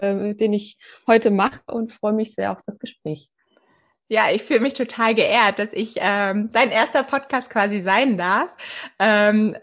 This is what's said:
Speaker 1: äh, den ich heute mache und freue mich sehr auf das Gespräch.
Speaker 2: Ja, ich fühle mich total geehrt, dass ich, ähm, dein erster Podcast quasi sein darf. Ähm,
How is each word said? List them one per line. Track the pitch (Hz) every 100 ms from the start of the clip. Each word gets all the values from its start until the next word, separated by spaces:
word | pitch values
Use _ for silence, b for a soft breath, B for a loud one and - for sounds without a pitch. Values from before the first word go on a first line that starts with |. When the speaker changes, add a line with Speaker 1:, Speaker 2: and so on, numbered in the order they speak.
Speaker 1:
äh, | 202 196 208 208
den | 220
ich | 208 208 - b b b
heute | 226 226
mache | 196 185 - -
und | 233 226
freue | - 214
mich | 214 214 -
sehr | 196
auf | 190 -
das | -
Gespräch. | 247 - - 151 _ _ _ _ _ _ _ _ -
Speaker 2:
Ja, | 220 214
ich | 208
fühle | - 254
mich | 269
total | 269 233 - 226
geehrt, | 226 - 240 208 208
dass | 214
ich, | - 220 -
ähm, | 196 202 196 202 214
dein | 226 254
erster | 220 294 294
Podcast | 262 277 277 262 254
quasi | 226 202 208
sein | 185 202 269 190
darf. | 175 208 349 - B B B B
Ähm, | 208 208 208 214 214 -